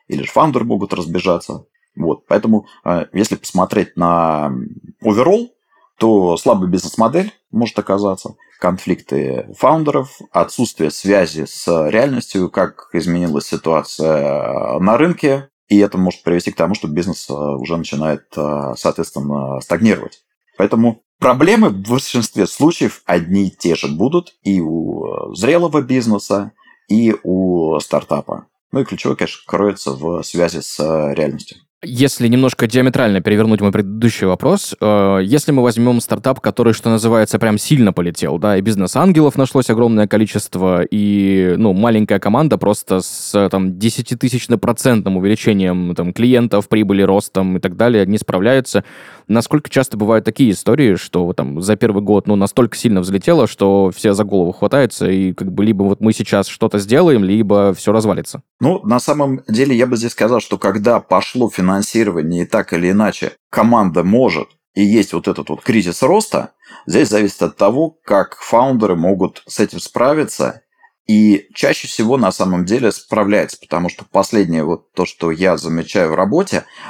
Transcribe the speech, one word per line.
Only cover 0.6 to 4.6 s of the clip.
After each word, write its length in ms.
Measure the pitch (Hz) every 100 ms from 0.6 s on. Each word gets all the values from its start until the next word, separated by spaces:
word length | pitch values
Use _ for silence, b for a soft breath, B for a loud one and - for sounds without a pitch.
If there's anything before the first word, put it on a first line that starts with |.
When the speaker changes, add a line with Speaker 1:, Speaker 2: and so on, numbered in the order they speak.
Speaker 1:
могут 300 | 117 110 98
разбежаться. 720 | - 82 85 92 87 - - - _ _ -
Вот. 280 | 82 - -
Поэтому, 380 | 107 113 107 - b -
э, 220 | 87 78
если 240 | - 110 -
посмотреть 640 | - 92 90 - 90 -
на 560 | 85 85 82 78 73 65